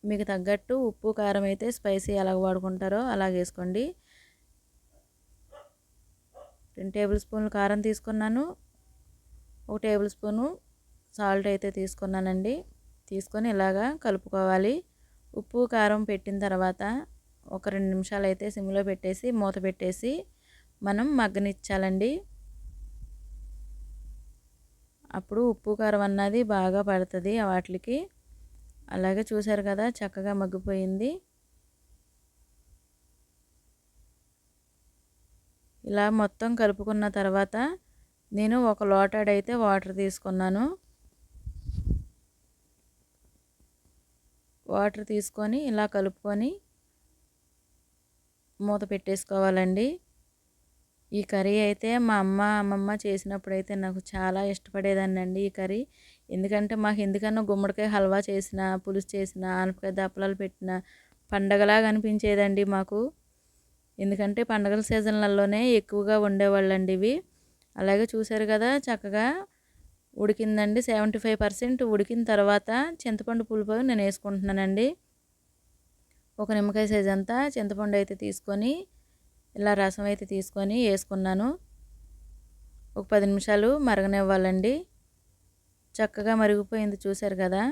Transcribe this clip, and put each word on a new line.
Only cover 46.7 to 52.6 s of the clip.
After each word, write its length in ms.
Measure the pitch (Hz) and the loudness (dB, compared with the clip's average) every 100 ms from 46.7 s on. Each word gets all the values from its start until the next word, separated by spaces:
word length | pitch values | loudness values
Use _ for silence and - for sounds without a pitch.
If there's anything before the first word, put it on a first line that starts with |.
| _ _ _ _ _ _ _ _ _ _ _ _ _ _ _ _ _ _ _ | _ _ _ _ _ _ _ _ _ _ _ _ _ _ _ _ _ _ _
మూత 240 | 202 208 196 | -2 -2 -2
పెట్టేసుకోవాలండి. 920 | 202 196 196 - 190 190 185 185 185 247 359 _ _ _ _ _ _ _ _ _ _ _ 208 | -6 -2 -4 -2 0 2 4 2 2 0 -2 _ _ _ _ _ _ _ _ _ _ _ -6
ఈ 40 | 196 | -2
కర్రీ 220 | 196 196 208 208 | 0 2 2 2
అయితే 220 | 208 220 240 233 | 0 -2 0 2
మా 80 | 208 | 2
అమ్మ, 160 | 190 196 208 208 | 2 2 2 2